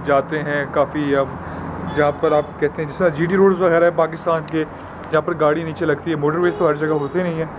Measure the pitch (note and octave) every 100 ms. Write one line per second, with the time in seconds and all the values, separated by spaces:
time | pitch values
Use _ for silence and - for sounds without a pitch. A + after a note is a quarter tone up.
0 | - C#3 C#3 D#3 D3 D3 C#3 D3+ C#3 D3+
1 | C#3+ C#3 C3+ - - - - - - D3
2 | D3 D3 D#3+ D3+ D3 - D3 - D#3 C3+
3 | F3+ D3 E3+ F#3+ G3 F#3 F3+ E3 E3+ D#3+
4 | D#3+ D#3+ - E3 D3+ D#3+ D3+ - - -
5 | - D#3 D3+ E3 D3+ D#3 E3 D3+ E3 C#3+
6 | E3+ D#3 D3 D#3+ F3 E3 E3+ D3 D#3 D#3
7 | C#3 F3+ F3+ D#3+ D#3